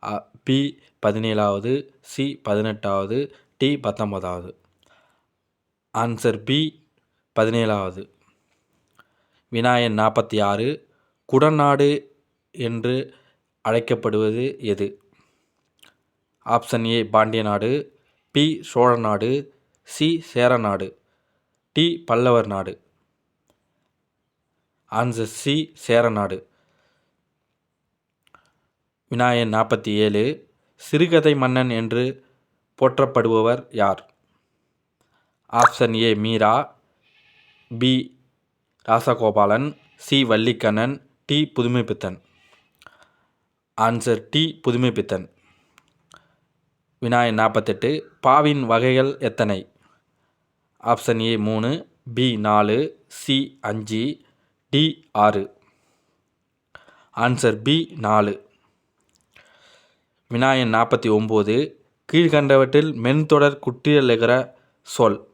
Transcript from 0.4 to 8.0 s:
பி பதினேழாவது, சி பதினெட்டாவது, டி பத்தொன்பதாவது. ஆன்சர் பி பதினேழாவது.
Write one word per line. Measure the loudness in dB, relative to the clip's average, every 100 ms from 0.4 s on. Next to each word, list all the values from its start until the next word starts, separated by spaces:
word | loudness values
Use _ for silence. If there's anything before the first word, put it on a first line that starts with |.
பி | -2 -2 -2 -8 _ _ -2
பதினேழாவது, | -2 -2 0 0 -2 -2 -4 -6 _
சி | -20 -8 -6 -6
பதினெட்டாவது, | -4 -2 -2 -6 -4 -4 -4 -6 -8 -12 _ _
டி | -2 -2
பத்தொன்பதாவது. | -6 -6 -6 -6 -8 -10 -12 -20 _ _ _ _ _ _ _ _ _ _ _ _ _
ஆன்சர் | -4 -4 -2 -2 -2
பி | -2 -2 -2 _ _ _ _ _ _ 0
பதினேழாவது. | 0 2 0 -2 -4 -10